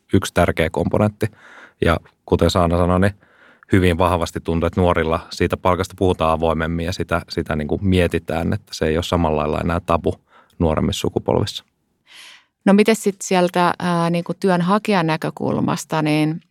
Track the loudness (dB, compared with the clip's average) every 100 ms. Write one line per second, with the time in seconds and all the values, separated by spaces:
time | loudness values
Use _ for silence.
0 | _ 0 0 0 0 2 -2 -2 -2 2
1 | 0 0 -6 -8 -20 -20 -20 _ 0 0
2 | -4 _ -2 2 2 2 2 2 2 2
3 | 2 -2 _ _ _ _ -2 2 2 2
4 | 2 2 -2 -6 -4 -2 0 0 0 0
5 | 0 -2 -6 -4 -2 0 -2 -2 -4 -2
6 | -2 0 0 0 0 0 -2 -4 -4 -6
7 | -4 -4 -4 -8 -4 -4 -4 -2 0 2
8 | 2 0 -4 -4 -2 -4 -8 -4 -2 -2
9 | 0 0 0 0 -2 -2 -2 -4 -2 -2
10 | -2 -6 _ _ _ -2 0 0 -2 -2
11 | -4 -4 -2 0 -2 -6 -18 _ _ _
12 | _ -20 -20 -20 _ _ 2 4 4 2
13 | 0 -4 -2 0 2 2 0 0 -2 0
14 | 0 -2 -4 -2 0 2 2 0 2 0
15 | 0 -2 -4 -4 -4 -2 -2 -4 -4 -2
16 | 0 0 0 -2 -10